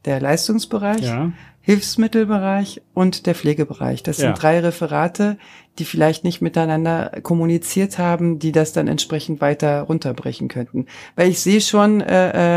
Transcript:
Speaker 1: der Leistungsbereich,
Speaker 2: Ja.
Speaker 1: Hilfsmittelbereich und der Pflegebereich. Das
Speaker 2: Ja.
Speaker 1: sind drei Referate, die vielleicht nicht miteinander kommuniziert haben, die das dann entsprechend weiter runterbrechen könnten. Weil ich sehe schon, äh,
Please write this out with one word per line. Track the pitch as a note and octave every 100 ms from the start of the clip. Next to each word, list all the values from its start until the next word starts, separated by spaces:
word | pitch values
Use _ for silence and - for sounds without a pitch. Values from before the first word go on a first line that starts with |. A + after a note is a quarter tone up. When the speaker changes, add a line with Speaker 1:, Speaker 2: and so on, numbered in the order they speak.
| C#3+
Speaker 1:
der | C3+
Leistungsbereich, | C#3 E3 - A3 - G#3+ G3+ A3
Speaker 2:
Ja. | A#2+ A#2+ E3+ E3+ - _ - G3+ -
Speaker 1:
Hilfsmittelbereich | - A3 A3+ G#3+ G#3 F#3+ G3 G3 - -
und | F3+ F#3 - F3
der | E3+
Pflegebereich. | D3 D3 D3 - B2+ B2+
Das | - D3
Speaker 2:
Ja. | C3
Speaker 1:
sind | G2
drei | D#3 E3+
Referate, | E3+ E3+ D#3+ D3 F3 F3+ G#3 G3+ - - _ -
die | D#3+
vielleicht | D#3+ D#3 D#3
nicht | F3 -
miteinander | E3 E3 D#3+ D#3 E3 E3 - -
kommuniziert | - E3+ E3 E3+ - F#3+ G3 -
haben, | F3 E3+ E3+ D#3+
die | D#3+
das | D#3 D#3
dann | E3 D3+
entsprechend | D3+ - D#3 D#3+ D3
weiter | C#3+ D3 D3+ C#3+
runterbrechen | C#3+ D#3+ C3+ A#2+ C3 - -
könnten. | B2+ A#2 B2 C3 - - -
Weil | F3+
ich | F3+
sehe | F3+ G#3+
schon, | G#3 G#3 G#3 G#3
äh, | - F#3 F#3 - E3+